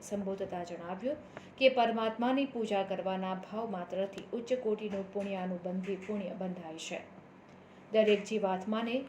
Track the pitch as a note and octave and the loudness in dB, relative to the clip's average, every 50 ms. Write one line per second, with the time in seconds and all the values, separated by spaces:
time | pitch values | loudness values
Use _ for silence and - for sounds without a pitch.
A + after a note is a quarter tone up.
0 | - - G#3 G3+ F#3+ G3 F#3+ G3 F#3+ - F#3 F3 F3 F3 F3 E3+ E3+ F3 F#3 F#3+ | -8 -6 -4 -2 -2 -2 -2 -2 -4 -4 -4 -6 -6 -6 -8 -8 -6 -6 -6 -4
1 | A3+ C4 D4+ - - - - - - - - - C4 B3+ C4 B3 A#3 A3+ A3 A3+ | -2 -2 -2 -4 -6 -12 -14 -16 -16 -10 2 6 6 8 8 8 4 4 4 2
2 | A3 A3 A3 A3+ A#3+ B3+ C4 C#4 C#4 C4+ - A#3+ G#3+ G#3 G#3 G3 F#3+ G3 F#3+ F#3 | 2 0 0 2 2 4 4 4 2 0 0 -2 0 2 2 2 2 0 -2 -2
3 | F3+ F#3+ F#3+ F#3 F#3 F#3 F#3 F#3 F#3 - - E3+ F3 F#3+ F#3+ F3+ F3 - F3+ F#3 | -2 -2 0 0 0 -2 -2 -4 -6 -6 -6 -6 -4 -4 -4 -4 -6 -4 -2 -2
4 | G3 G3 - F#3+ G3+ - - A#3+ A#3 - B3+ B3+ - A3 G#3+ G#3+ G#3+ G3+ G3 G3 | -2 -2 -4 -8 -8 -6 -6 -4 -2 0 0 0 2 0 0 0 -2 -2 -4 -4
5 | F#3+ F#3+ - G3+ G3 G3+ G3 F#3 F3+ F#3 F3+ F3 F3+ F#3 F3+ F#3+ F#3 G3+ F#3+ F#3+ | -4 -4 -4 -4 -2 -2 -2 -2 -2 -2 -2 -4 -4 -4 -4 -2 -2 -2 -4 -4
6 | - - G#3+ G3+ F#3+ F3 - F3+ F#3 F#3 F3 F3+ E3 D#3+ D#3+ D#3+ - - F3+ - | -4 -4 -4 -4 -4 -4 -4 -4 -4 -4 -4 -6 -8 -10 -10 -8 -8 -6 -6 -8
7 | - - - - - - - - - - - - - - - - - - G#3 A3 | -8 -10 -16 -20 -20 -20 -20 -20 -20 -20 -20 -20 -20 -20 -20 -20 -6 2 6 6
8 | G#3+ G#3+ G#3 G3 - - A3 G#3 G3+ F#3+ F#3 F#3 F#3+ G#3+ A3 A3+ A3+ A#3 A#3+ C4+ | 8 8 8 6 4 2 0 2 2 2 2 2 0 0 0 0 2 0 0 0
9 | C#4 | -2